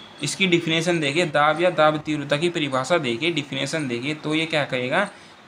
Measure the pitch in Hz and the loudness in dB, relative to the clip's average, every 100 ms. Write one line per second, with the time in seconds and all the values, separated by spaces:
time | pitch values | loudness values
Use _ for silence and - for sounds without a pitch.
0 | - - 139 - 185 170 165 165 170 170 | -18 -8 -4 0 4 4 2 0 2 0
1 | 143 147 135 147 147 156 180 156 151 156 | 0 0 0 2 2 4 2 4 4 2
2 | 151 147 143 147 175 170 139 127 131 175 | -2 -4 -2 0 0 0 -2 -2 0 0
3 | 127 113 170 151 - 135 139 160 135 120 | 0 -2 -2 -2 -4 -6 -4 -4 -4 -4
4 | 139 151 151 156 160 160 135 127 127 170 | -4 -6 -2 -2 0 -2 -2 -4 -2 -2
5 | 202 - - - | -2 -6 -20 -14